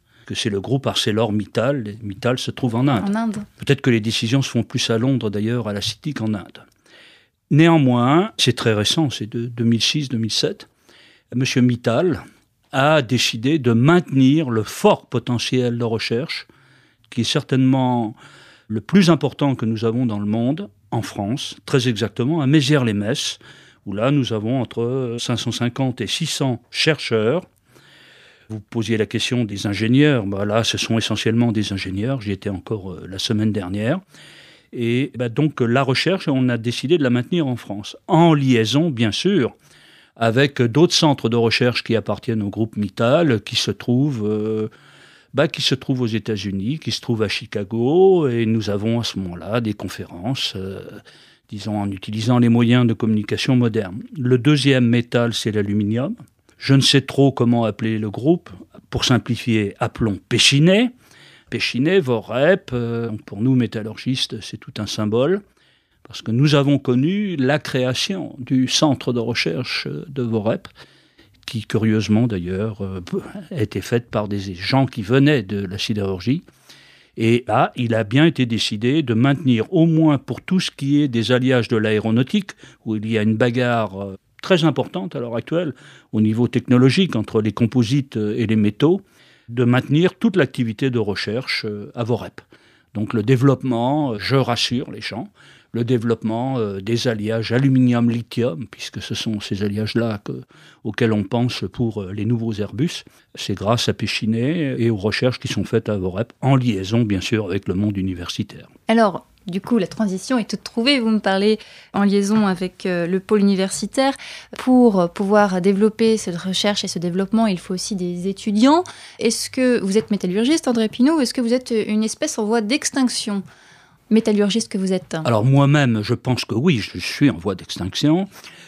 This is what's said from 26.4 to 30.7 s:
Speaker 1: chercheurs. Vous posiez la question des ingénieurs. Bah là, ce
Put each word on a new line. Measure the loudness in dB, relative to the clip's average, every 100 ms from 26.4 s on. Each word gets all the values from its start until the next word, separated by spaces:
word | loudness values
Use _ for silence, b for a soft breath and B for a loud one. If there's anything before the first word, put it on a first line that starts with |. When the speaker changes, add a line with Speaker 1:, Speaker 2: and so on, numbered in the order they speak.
| -2 -4 _
Speaker 1:
chercheurs. | -2 0 0 0 0 0 -2 -4 _ _ b b b b b b b b
Vous | -14
posiez | -8 -4 -2 0
la | 0
question | -2 -2 -2
des | -2 -4 -4
ingénieurs. | -2 2 4 4 2 0
Bah | -2 0
là, | 0
ce | 0